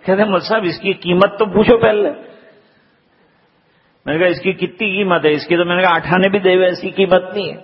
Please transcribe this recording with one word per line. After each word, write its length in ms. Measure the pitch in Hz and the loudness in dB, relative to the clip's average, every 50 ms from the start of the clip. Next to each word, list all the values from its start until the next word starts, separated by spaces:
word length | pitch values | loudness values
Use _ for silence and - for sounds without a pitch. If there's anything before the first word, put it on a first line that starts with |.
| - | 0
کہتے، 200 | - 185 196 214 | 0 0 0 0
"مول 160 | 214 196 175 | 0 0 -2
صاحب، 240 | - - 220 220 208 | -2 -2 -2 -2 -2
اس 160 | 175 156 - | -4 -6 -4
کی 120 | - 190 | -4 -6
قیمت 460 | 190 - - 175 175 180 196 202 - - | -6 -4 -2 -2 2 2 2 2 2 -2
تو 80 | 226 | -4
پوچھو 320 | 202 180 202 214 - 247 226 | 0 2 2 4 4 4 4
پہلے۔" 320 | 226 220 214 208 202 151 - - - - - - - - _ _ _ _ _ _ _ _ _ _ _ _ _ _ _ _ _ _ _ _ _ _ _ _ _ _ _ _ _ _ _ | 4 2 2 2 -2 -2 -4 -8 -18 -20 -20 -20 -20 -20 _ _ _ _ _ _ _ _ _ _ _ _ _ _ _ _ _ _ _ _ _ _ _ _ _ _ _ _ _ _ _
میں 80 | 135 147 | -6 -2
نے 40 | 165 | 0
کہا، 100 | 180 180 | 0 0
"اس 120 | 165 - | 0 0
کی 120 | - 190 | -4 -4
کتنی 440 | 180 - 175 175 - - 226 202 185 | -4 -2 -6 -8 -6 -6 -6 -4 -2
قیمت 280 | 196 202 185 175 165 147 | -2 0 0 0 2 2
ہے 80 | 151 | 2
اس 140 | 151 147 - | 0 0 -2
کی؟" 100 | - 170 | -2 0
تو 80 | 170 175 | 0 0
میں 120 | 170 175 | 0 0
نے 60 | 180 | 0
کہا، 140 | 185 180 170 | 2 2 0
"آٹھ 180 | 165 160 143 175 | 0 0 0 0
آنے 140 | 185 190 196 | 2 2 2
بھی 100 | 190 208 | 0 2
دے 160 | 190 190 180 | 2 2 4
ہوئے، 120 | 185 185 | 4 2
ایسی 240 | 180 175 - - 190 | 2 0 -2 -8 -8
قیمت 440 | - 190 196 180 185 180 180 - - | -2 -2 2 2 2 0 0 -2 -8
نہیں 180 | 208 190 156 | -8 -8 -8
ہے۔" 40 | - - | -12 -14